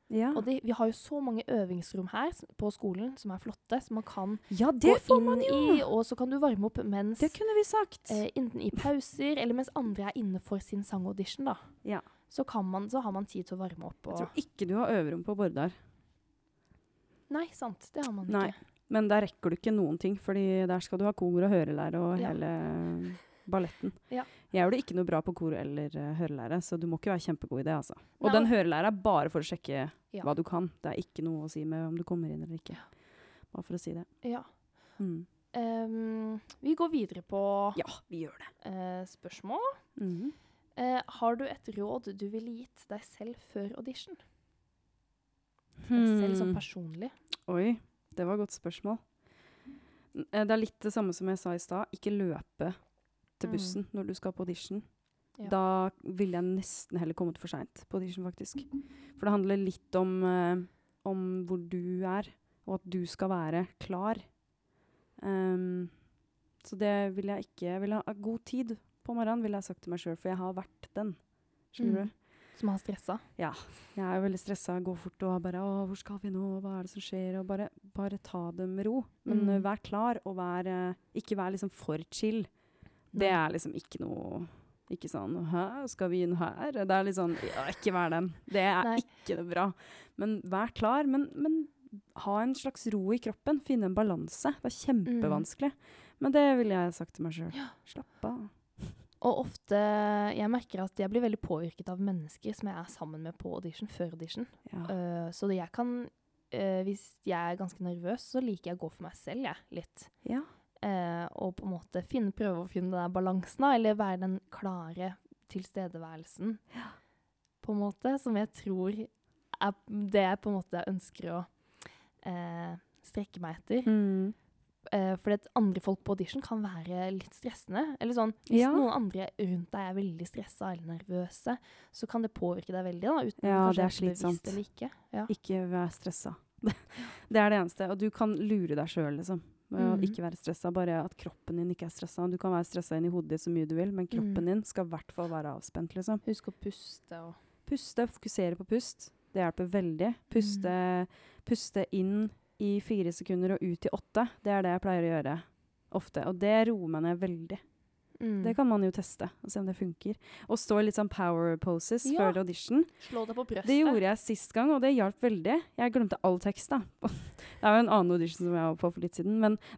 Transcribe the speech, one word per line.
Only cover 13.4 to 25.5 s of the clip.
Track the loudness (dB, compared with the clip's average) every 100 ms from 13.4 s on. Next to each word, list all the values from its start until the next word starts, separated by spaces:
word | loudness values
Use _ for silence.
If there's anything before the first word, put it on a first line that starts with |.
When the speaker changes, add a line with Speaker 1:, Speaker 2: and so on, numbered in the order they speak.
| -8
Speaker 2:
til | -6
å | -6
varme | -8 -12
opp, | -12
Speaker 1:
Jeg | -8
Speaker 2:
og | -6
Speaker 1:
tror | -4 -6
ikke | -8 -6 -2
du | 2
har | 2
øverom | 2 2 -2
på | -4 0
Bordar. | 0 2 -2 -4 -18 _ _ _ _ _ _ _ _ _ _ _ _ _ _
Speaker 2:
Nei, | -4 -4
sant, | -6 -10 -10 -10
det | -6 -4
har |
man | -4 -2
Speaker 1:
Nei. | 0 0
Speaker 2:
ikke. | -2 -18 _ _
Speaker 1:
Men | 2 6
der | 4
rekker | 4 0 0
du | 0
ikke | 2
noen | 4 2 2
ting, | 0 0
fordi | 0 2 4 4 4
der | 0
skal | -2 0
du | 0
ha |
kor | 2 2 4
og | 6
hørelære | 6 4 0 -2 0
og | 2 2
Speaker 2:
Ja. | 0
Speaker 1:
hele | -2 -2 -2 -2 -2 -2 -4 -6 -10 -16 _ -2
balletten. | -2 -2 -4 -8 -8 _
Speaker 2:
Ja. | -6 -6 -12 _
Speaker 1:
Jeg | 2 4
er |
jo | 4
ikke | 0 -2
noe | 2
bra | 2
på | 0 -2
kor | -2